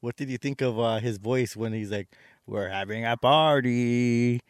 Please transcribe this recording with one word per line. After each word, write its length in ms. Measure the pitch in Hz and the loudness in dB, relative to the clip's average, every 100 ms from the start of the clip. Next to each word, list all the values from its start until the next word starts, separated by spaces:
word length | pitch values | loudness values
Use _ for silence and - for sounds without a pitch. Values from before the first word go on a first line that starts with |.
what 160 | 120 117 | -8 -8
did 120 | 143 | -8
you 80 | 127 | -6
think 220 | 139 139 | -6 -2
of, 180 | 131 113 | -2 0
uh, 200 | 117 113 | 0 0
his 200 | 117 107 | -2 -6
voice 380 | 104 127 120 - | -2 0 0 -2
when 160 | 113 | -6
he's 180 | 110 107 | -4 -6
like, 180 | 104 95 - - _ - | -6 -8 -16 -20 _ -10
We're 220 | 104 98 | -6 -4
having 360 | 95 98 107 | -4 -6 -4
a 120 | 117 117 | -2 2
party 1200 | 123 147 156 147 123 120 123 120 123 120 120 120 | 4 6 6 4 2 0 0 0 2 2 2 0